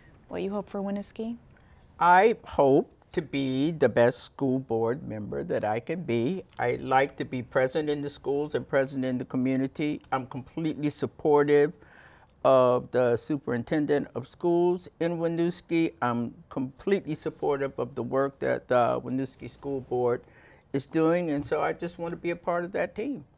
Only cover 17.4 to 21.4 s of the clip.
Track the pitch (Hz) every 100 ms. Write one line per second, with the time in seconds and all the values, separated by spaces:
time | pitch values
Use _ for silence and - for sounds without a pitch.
17.4 | 147 139 135 - 123 135 120 135 139 -
18.4 | 135 123 - 123 120 123 127 131 131 -
19.4 | 127 - 139 139 127 123 123 123 - -
20.4 | - - _ 139 - 160 160 175 170 147